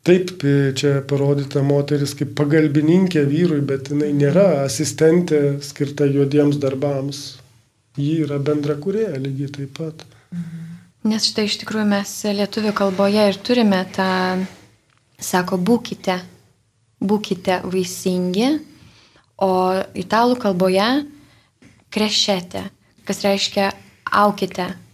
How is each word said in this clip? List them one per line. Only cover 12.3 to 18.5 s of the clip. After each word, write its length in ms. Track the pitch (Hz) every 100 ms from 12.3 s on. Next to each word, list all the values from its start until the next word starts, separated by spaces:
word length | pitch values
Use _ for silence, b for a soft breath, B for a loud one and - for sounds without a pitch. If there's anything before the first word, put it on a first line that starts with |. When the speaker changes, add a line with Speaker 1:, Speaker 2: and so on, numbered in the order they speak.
| 202 202 220 214
Speaker 3:
kalboje 540 | 202 196 185 202 214 208
ir 80 | 190
turime 460 | - 247 214 185 185
tą, 520 | - 190 185 185 185 190 B B B _ _ _ _
sako, 360 | - 180 180 185
"būkite, 640 | 180 233 - - - 180 180 - _ _ _ _ _ _
būkite 600 | 196 208 208 180 196 180
vaisingi", 1000 | 185 185 180 - 185 180 180 180 254